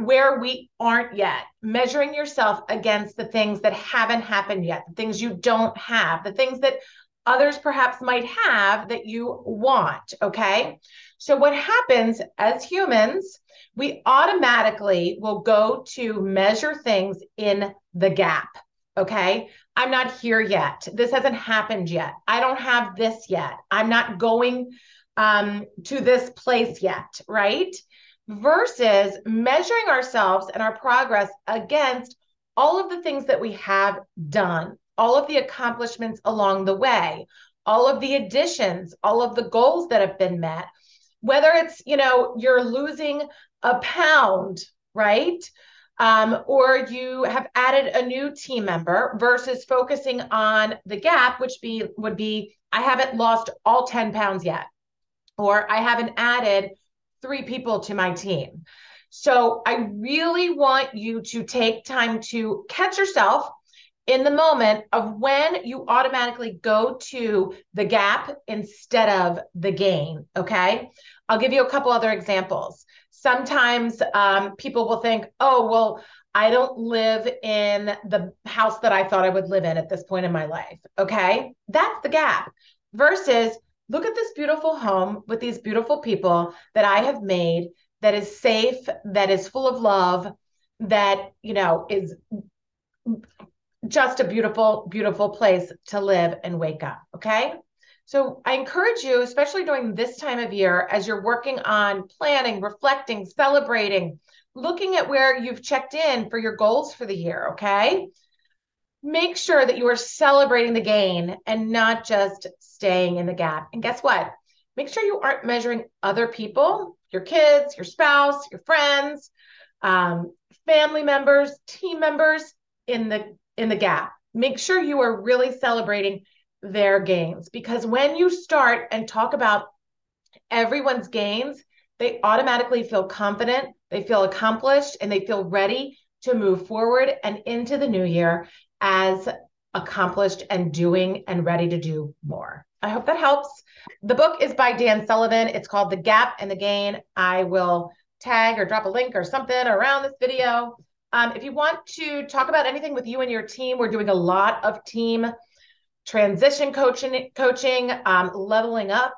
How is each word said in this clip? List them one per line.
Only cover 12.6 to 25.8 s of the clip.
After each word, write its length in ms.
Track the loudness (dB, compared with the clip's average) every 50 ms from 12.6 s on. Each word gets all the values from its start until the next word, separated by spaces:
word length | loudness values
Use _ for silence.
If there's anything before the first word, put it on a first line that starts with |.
| -4
humans, 760 | -6 -2 -2 0 2 4 4 2 2 0 -4 -6 -8 -14 -20 _ _ _ -20 -20 _ _
we 240 | -6 -6 -6 -6 -4 0
automatically 1120 | 4 4 6 6 4 4 2 4 4 4 4 4 2 0 0 0 0 0 2 0 -2 -4 -4
will 200 | -6 -6 -6 -2
go 440 | 2 4 4 4 4 2 0 -2 -6 -12
to 260 | -10 -8 -6 -6 -4 -4 -4
measure 520 | -2 0 2 2 2 2 2 -2 -4 -6
things 440 | -4 -2 0 0 0 0 -2 -6 -10 -14 -18 _
in 380 | -4 -2 0 0 0 -2 -4 -8 -12 _ _ -4
the 160 | 0 0 0
gap, 400 | 2 2 0 0 0 -2 -4 -8 -14 -20 -20 _ _ _ _ _ _
okay? 540 | -4 -4 -2 -2 0 0 0 0 -2 -4 -8 -16 _ _ _ _
"I'm 140 | -2 0 0
not 280 | 0 0 -2 -2 -6 -8
here 220 | -2 0 0 2
yet. 480 | 2 2 0 0 0 -2 -4 -8 -12 -10 -2
This 160 | -2 0 2
hasn't 240 | 2 2 2 0 -2
happened 560 | -2 -2 -2 -2 -2 0 -2 -4 -6 -4 -4
yet. 240 | -4 -4 -4 -6 -8 -8 _
I 140 | -2 0 2
don't 180 | 2 0 0 -2
have 380 | -2 0 0 0 0 -2 -4
this 300 | -4 -2 -2 -2 -4 -6 -6
yet. 240 | -4 -4 -4 -6 -10 -14 -6 _
I'm 200 | 0 0 2 2
not 260 | 2 2 2 0 -2
going, 540 | -2 0 2 2 2 2 0 0 -2 -6 -10 -14 -20 _ _ _ _ _ _ _ 0
um, 480 | 2 4 4 2 2 0 -4 -6 -8 -12 -16 -18